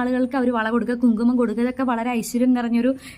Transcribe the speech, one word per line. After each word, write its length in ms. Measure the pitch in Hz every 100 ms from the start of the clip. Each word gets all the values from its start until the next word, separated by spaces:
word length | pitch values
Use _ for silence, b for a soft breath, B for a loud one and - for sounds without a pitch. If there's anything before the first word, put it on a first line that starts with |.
ആളുകൾക്ക് 380 | 247 254 254 269
അവർ 80 | 247 240
വള 80 | 220 240
കൊടുക്കുക, 200 | 240 240 247
കുങ്കുമം 300 | 214 240 247
കൊടുക്കുക, 120 | 233
ഇതൊക്കെ 340 | 208 247 254 254
വളരെ 200 | 226 233 240
ഐശ്വര്യം 340 | - 240 254 247
നിറഞ്ഞൊരു 340 | 233 233 247 269 B